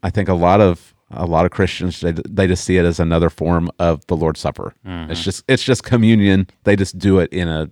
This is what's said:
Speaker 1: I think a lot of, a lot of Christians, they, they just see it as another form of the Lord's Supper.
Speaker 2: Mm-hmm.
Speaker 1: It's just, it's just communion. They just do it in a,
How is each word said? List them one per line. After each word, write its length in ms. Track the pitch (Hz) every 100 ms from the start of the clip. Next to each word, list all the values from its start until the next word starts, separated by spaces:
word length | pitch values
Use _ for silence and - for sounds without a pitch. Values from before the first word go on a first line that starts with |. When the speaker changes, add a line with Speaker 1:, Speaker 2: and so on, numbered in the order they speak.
Speaker 1:
I 80 | 90
think 180 | 92 95
a 60 |
lot 260 | 90 87 101
of, 340 | 98 85 _ _ _
a 140 | 60
lot 220 | 85 80 87
of 40 |
Christians, 500 | - 92 - 90 -
they, 100 | 85
they 340 | 82 - 92 95
just 180 | 90
see 120 | - 90
it 80 |
as 160 | 87 82
another 300 | 82 82 82
form 400 | - 82 87 85 -
of 280 | 87 78 -
the 80 | 82
Lord's 220 | 80 73
Supper. 340 | 73 - - - 92
Speaker 2:
Mm-hmm. 240 | 87 80
Speaker 1:
It's 140 | 82
just, 200 | 87 - -
it's 160 | 131
just 180 | - 123
communion. 640 | - 117 110 113 101 95 92 _
They 120 | - 101
just 220 | 95 90
do 200 | 98 95
it 120 | 82
in 160 | 90 85
a, 220 | 80 76